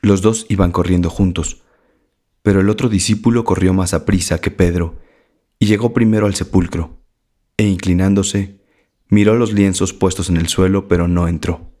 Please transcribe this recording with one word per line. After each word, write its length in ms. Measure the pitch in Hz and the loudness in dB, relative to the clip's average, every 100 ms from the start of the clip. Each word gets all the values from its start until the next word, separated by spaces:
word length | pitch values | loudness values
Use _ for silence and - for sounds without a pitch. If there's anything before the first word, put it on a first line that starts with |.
Los 220 | 101 98 | 2 2
dos 240 | 101 110 - | 2 -2 -4
iban 220 | 95 90 | 0 0
corriendo 400 | 87 87 90 85 | 0 0 0 0
juntos, 520 | - 95 90 85 - _ _ _ _ _ _ _ _ | 0 -2 0 -6 -8 _ _ _ _ _ _ _ _
pero 180 | - 95 | 0 2
el 80 | 98 | 2
otro 200 | 104 127 | 0 0
discípulo 560 | 101 - 107 120 117 | 0 0 0 2 0
corrió 280 | 113 92 92 | 0 0 2
más 200 | 92 90 | 0 0
aprisa 460 | 82 - 87 - 87 | -4 0 -2 0 -4
que 100 | - | -4
Pedro, 500 | - 87 87 85 - - _ _ _ _ _ | 0 0 0 -4 -8 -20 _ _ _ _ _
y 80 | 104 | 0
llegó 260 | 104 117 | 2 0
primero 340 | 117 113 107 104 | 2 2 2 0
al 100 | 98 | -2
sepulcro, 680 | 90 95 87 85 82 - _ _ _ _ _ - | -2 -2 -2 -4 -8 -12 _ _ _ _ _ -2
e 100 | 107 | 0
inclinándose, 920 | 92 92 90 95 98 95 104 95 - _ _ _ _ _ | 0 0 0 2 2 0 -4 -6 -12 _ _ _ _ _
miró 280 | 104 104 113 | 2 4 2
los 160 | 113 | 0
lienzos 400 | 104 98 92 95 | 2 2 0 -4
puestos 360 | - 95 - 92 | -2 -2 -2 -2
en 80 | 85 | -2
el 100 | 85 | 0
suelo, 400 | - 92 98 95 | 0 0 0 0
pero 220 | 87 85 | 0 0
no 180 | 87 85 | 0 0
entró. 460 | 78 - 82 - _ | -2 -4 -8 -10 _